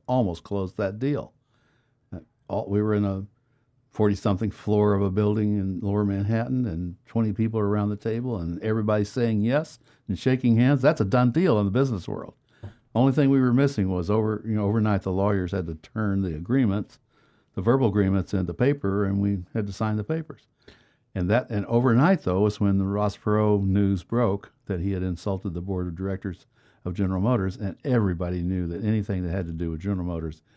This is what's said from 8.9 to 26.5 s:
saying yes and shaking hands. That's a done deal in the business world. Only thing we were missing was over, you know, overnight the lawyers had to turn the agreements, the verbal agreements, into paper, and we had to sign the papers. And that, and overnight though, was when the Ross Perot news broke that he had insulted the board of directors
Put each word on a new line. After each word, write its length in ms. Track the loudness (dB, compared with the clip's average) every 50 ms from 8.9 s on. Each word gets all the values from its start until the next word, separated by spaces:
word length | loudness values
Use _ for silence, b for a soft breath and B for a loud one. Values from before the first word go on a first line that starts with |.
| 2 2 0
saying 380 | -2 -2 -2 0 0 2 2
yes 380 | 2 2 0 0 -2 -4 -10 -20 b b b b b
and 100 | -6 -6 0
shaking 360 | 2 2 2 4 4 4 4
hands. 260 | 6 6 4 4 4 4
That's 180 | 2 2 2
a 40 | 2
done 260 | 2 4 4 4 4
deal 280 | 4 2 2 4 4 2
in 60 | 2
the 60 | 2
business 360 | 2 2 0 0 -2 -4 -6
world. 280 | -8 -8 -8 -10 -12 -16 _ _ B B B B -20 B B B B 2
Only 180 | 4 4 4
thing 180 | 4 4 4 4
we 120 | 6 4
were 120 | 4 4 4
missing 360 | 4 4 2 2 0 0 0
was 200 | 0 0 0 2
over, 320 | 2 2 2 0 -2 -4 -4
you 100 | -2 -2
know, 100 | 0 0
overnight 360 | 2 2 2 2 2 2 0 0
the 80 | -2
lawyers 400 | 0 0 2 2 2 0 0 -2
had 160 | -2 -4 -4
to 80 | -4 -8
turn 460 | -10 -12 -10 -6 -4 -2 0 0 0
the 140 | -2 -2 -4
agreements, 640 | -6 -4 -2 0 2 2 2 0 -2 -4 -6 -12 _ _ _ _ _ _ _ _ _ _ _ _
the 60 | -2
verbal 260 | 0 2 2 2 2 2
agreements, 440 | 2 2 2 2 2 0 0 -2 -2
into 200 | -2 -2 -4 -2
paper, 500 | 0 0 0 0 0 -2 -2 0 0 0
and 140 | 0 0 0
we 180 | 0 0 -2 -4 -6 -6 -6
had 140 | -6 -6
to 60 | -6 -4
sign 240 | -4 -2 -2 -2
the 60 | -2 -4
papers. 440 | -4 -6 -6 -6 -10 -14 -18 _ _ _ b b b b b b b b b b _ -6
And 140 | -2 0 2
that, 200 | 2 0 0 -2
and 160 | -4 -4 -2
overnight 560 | 0 0 2 4 4 4 4 4 4 4 2 0
though, 180 | 0 2 2
was 180 | 2 2 2 2
when 180 | 2 2 2
the 80 | 2 2
Ross 320 | 0 0 0 -2 -2 -4
Perot 480 | -4 -2 0 2 4 4 4 2 2 2
news 380 | 2 2 2 2 2 0 -2 -4
broke 480 | -4 0 0 2 2 0 -2 -6 -14 _ _ _
that 120 | -6 -6 -4
he 120 | -2 -2
had 100 | -2 -2 -2
insulted 500 | -4 -4 -4 -4 -6 -6 -4 -6 -6 -6
the 80 | -6
board 260 | -6 -4 -4 -4 -4
of 80 | -4 -6
directors 500 | -6 -6 -6 -6 -6 -6 -8 -10 -10 _ _